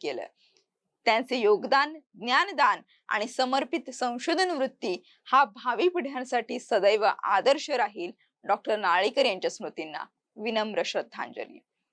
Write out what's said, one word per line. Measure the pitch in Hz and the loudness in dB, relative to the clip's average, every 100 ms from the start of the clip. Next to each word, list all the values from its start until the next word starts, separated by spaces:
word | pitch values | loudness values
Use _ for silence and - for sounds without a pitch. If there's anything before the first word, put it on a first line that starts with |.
केलं. | 156 120 - _ _ _ _ _ _ _ - | -6 -6 -10 _ _ _ _ _ _ _ 0
त्यांचे | 220 247 254 | 2 0 0
योगदान, | 208 208 220 269 294 311 _ | 4 4 4 2 2 -4 _
ज्ञानदान | 185 226 262 381 302 247 180 - _ - | -12 0 2 2 2 2 2 -6 _ -6
आणि | 214 220 | -4 -4
समर्पित | - 254 262 254 247 247 | -2 0 0 -2 -6 -8
संशोधन | 247 254 240 294 330 370 | -6 -6 -4 -2 0 0
वृत्ती | 302 262 - 220 175 - _ - | 0 -4 -4 -6 -6 -8 _ 0
हा | 262 | 2
भावी | 269 233 247 240 359 | 2 0 -4 0 0
पिढ्यांसाठी | 349 269 269 254 247 233 247 | 0 -4 -8 -4 -4 -4 -8
सदैव | - 226 202 294 | -2 2 4 4
आदर्श | 214 - - 202 240 285 - | 2 0 0 2 4 2 0
राहील. | 269 208 208 175 - _ _ | -2 -2 -4 -10 -12 _ _
डॉक्टर | - 214 - 214 | -4 -2 0 0
नारळीकर | 190 175 208 254 254 | 2 2 2 2 0
यांच्या | 185 165 | 0 -4
स्मृतींना | - 170 - 156 147 - _ _ - | -4 -10 -10 -12 -12 -14 _ _ -8
विनम्र | 214 220 214 185 | -4 -2 -2 -2
श्रद्धांजली. | 170 190 - - 120 117 113 - _ _ _ | -2 -4 -6 -10 -12 -10 -14 -16 _ _ _